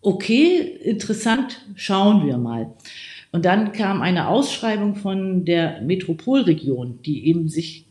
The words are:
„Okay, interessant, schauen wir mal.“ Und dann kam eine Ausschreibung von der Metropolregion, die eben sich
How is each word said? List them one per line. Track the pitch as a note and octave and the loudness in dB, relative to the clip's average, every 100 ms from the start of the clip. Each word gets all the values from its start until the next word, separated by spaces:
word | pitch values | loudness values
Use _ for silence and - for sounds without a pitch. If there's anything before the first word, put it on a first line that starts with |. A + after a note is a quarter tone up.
„Okay, | G#3 F#3 - A#3 E4 F4+ - - | 0 0 2 4 6 4 0 -6
interessant, | - A3+ - G#3+ A#3 A#3 B3+ - - G3 | -4 -4 -4 -2 0 0 0 -8 -18 -14
schauen | - F#3+ G3+ G#3 D3 | -2 4 6 6 4
wir | B2 | -2
mal.“ | A#2 A#2 A2+ - - - - - _ | -2 -4 -8 -10 -20 -20 -18 -20 _
Und | E3+ F3 | 0 2
dann | G3 G#3+ | 2 0
kam | G3+ G#3+ G3 | -2 -2 0
eine | D3 F3 A#2 | 0 0 2
Ausschreibung | G#3+ C#4 - A3+ G#3 G#3 G3+ | 2 0 -2 -2 0 -2 -2
von | G3 F#3+ F#3+ F#3 E3 | -4 -4 -2 -2 0
der | E3+ E3 - | 0 0 -2
Metropolregion, | B2+ F#3 F3 E3 - C4+ F#3+ D#3 C3+ B2+ B2 A#2 D3+ | -4 -2 -2 -6 0 2 4 0 0 -4 -6 -10 -6
die | D3 D#3 | -2 0
eben | E3+ D#3+ | 0 0
sich | D3+ E3+ - _ | -4 -8 -14 _